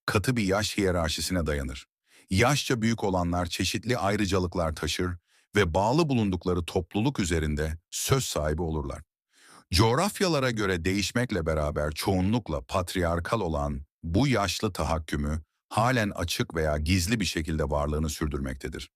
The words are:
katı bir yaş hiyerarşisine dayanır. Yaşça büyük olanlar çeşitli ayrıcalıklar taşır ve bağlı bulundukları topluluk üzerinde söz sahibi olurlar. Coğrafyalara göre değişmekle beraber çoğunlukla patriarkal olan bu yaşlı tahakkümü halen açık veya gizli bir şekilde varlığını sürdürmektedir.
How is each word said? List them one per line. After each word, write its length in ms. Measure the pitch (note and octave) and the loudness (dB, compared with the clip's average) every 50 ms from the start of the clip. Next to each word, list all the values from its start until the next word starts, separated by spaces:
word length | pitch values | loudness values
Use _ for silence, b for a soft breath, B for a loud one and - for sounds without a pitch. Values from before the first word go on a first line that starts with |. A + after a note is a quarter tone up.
| _ | _
katı 300 | - - G#2+ F2+ - B2+ | -2 -2 0 0 0 0
bir 60 | A#2 G#2 | 0 2
yaş 360 | F#2 F#2 G2+ A2 - - - | 2 2 2 0 0 0 0
hiyerarşisine 680 | G2+ F#2 F2 F2 E2 D#2 - - D#2 - F#2+ F2+ D#2+ | 2 2 2 2 0 -2 -2 -4 -4 -2 -2 -2 0
dayanır. 400 | D2 D2 C#2+ C#2 C2+ B1 C2+ - _ _ _ _ b b b b b | 0 -2 -2 -4 -6 -8 -12 -14 _ _ _ _ b b b b b
Yaşça 520 | F#2+ F#2+ A2+ B2 D3 C3+ - - C3+ A#2 G#2+ | 2 4 4 4 4 2 2 0 0 2 2
büyük 220 | A#2 A2+ A2 - | 2 2 2 0
olanlar 420 | G2+ F#2+ F2+ F2 F2 E2+ F2 F2+ | 0 2 2 2 2 0 0 -2
çeşitli 520 | E2+ - - G2+ F2+ - G#2 - A2 B2 G2 | -2 -2 -2 -2 -2 -2 -4 -2 -2 -2 0
ayrıcalıklar 760 | E2 G2 G#2 G#2 G#2 F#2+ F#2 F#2+ F2+ F2 - F2+ E2+ D#2+ D#2 | 0 0 0 0 0 0 2 0 0 0 0 0 0 0 -2
taşır 420 | - - D#2 - - F#2 F2+ F2 F2 b b b b b b b | -2 -4 -4 -2 -2 -2 -2 -4 -6 b b b b b b b
ve 180 | G#2 G2+ F2 D#2 | 2 2 4 4
bağlı 340 | F#2 G2 A2 B2 D#3+ F3 D3+ | 2 2 4 4 4 4 4
bulundukları 560 | C#3 B2 A2 G2+ F#2 F2 - F2+ F2+ F2+ E2+ | 2 2 2 2 0 0 0 0 0 0 -2
topluluk 560 | - - G2 F2+ - - G2+ A2 C#3+ C#3 - | -2 -2 -2 -4 -2 -4 0 0 0 0 0
üzerinde 580 | - E2 F2+ E2 D#2 D#2 D2+ D2 D2+ D#2 E2 D#2+ - _ | 0 0 2 0 0 0 0 0 -2 -2 -4 -8 -12 _
söz 340 | - - - - C#3 C3+ - | -8 -6 0 0 2 0 0
sahibi 380 | - - D#2+ D2 D2+ D2+ D#2 F2 | 0 -2 -2 0 0 0 -2 -2
olurlar. 400 | D#2+ D#2 D#2 C#2+ C#2 C2+ - - _ _ _ _ B B B B B B B B B - | -2 -2 -4 -4 -6 -8 -12 -14 _ _ _ _ B B B B B B B B B 2
Coğrafyalara 760 | E2 A2 A2+ A#2 C#3 F3+ G#3 - - G3+ F3+ E3 C#3+ C3 B2+ | 4 4 4 4 2 2 0 0 0 0 2 2 2 2 0
göre 340 | A#2 A2 G#2+ F#2+ F#2+ F2 D#2+ | 0 0 0 0 0 0 0
değişmekle 600 | F#2 F#2 G2+ G2 - - A#2+ B2 B2+ G#2+ F2 D#2+ | 0 0 0 0 0 0 -2 -2 0 -2 -2 0
beraber 460 | D#2+ D#2+ D#2 D2+ D2 D2 D2 D2+ D2+ D2+ | 0 0 0 0 0 0 -2 -2 -2 -2
çoğunlukla 680 | - - G#2 G2 F#2 F2+ G2 A2+ B2 G2 - D#2 C#2+ | -2 -2 0 2 2 2 2 0 0 -2 -2 -6 -6
patriarkal 800 | C#2 - - G2 F#2 F2+ - F#2+ F2 E2 E2+ E2+ E2 - - A#2 | -6 -4 -4 -4 -2 -2 -2 0 0 2 0 0 -2 -2 -2 -2
olan 400 | G2 E2+ D#2 D2 D2 C#2+ C#2+ C2+ C#2+ - _ _ - | 0 -2 -2 -2 -2 -2 -4 -6 -8 -12 _ _ -8
bu 260 | E2 E2 G2 C3 D3 | -2 2 2 4 4
yaşlı 440 | B2 G#2 G2+ F#2 - - - A2 F#2 | 4 2 2 0 0 0 -2 -2 0
tahakkümü 680 | - D#2+ C#2+ D#2+ D#2 D#2 - - D2 D2 D2 D2+ D2+ D#2 _ _ _ _ _ - | -2 0 0 0 -2 -2 -4 -4 -2 -2 -2 -2 -4 -6 _ _ _ _ _ 0
halen 380 | G#2+ A2 B2 C3 B2 G#2+ G#2 | 2 2 4 4 2 2 0
açık 440 | - - F2+ E2+ - - - - - | -2 -4 -4 -4 -2 -4 -4 -2 -2
veya 240 | E2 D#2 D#2 D2+ D2+ | 0 0 0 0 0
gizli 420 | D2+ D2+ F#2 F#2+ E2+ F2+ A#2 A2+ | 2 2 2 2 4 2 0 0
bir 40 | F#2 | 0
şekilde 460 | E2+ - E2+ D#2+ E2+ D#2+ D#2 D2+ C#2+ | -2 -2 -2 -2 -2 -2 -2 0 0
varlığını 400 | D2+ D2 D2 D2+ D2+ D2+ D#2+ D#2 | 0 0 0 0 0 0 -2 -2
sürdürmektedir. 800 | D2+ - D#2+ D2+ C#2+ C#2+ C2+ C2+ C2 B1+ - - - - - - _ | -2 -2 -4 -2 -2 -2 -4 -4 -6 -6 -8 -8 -8 -8 -12 -14 _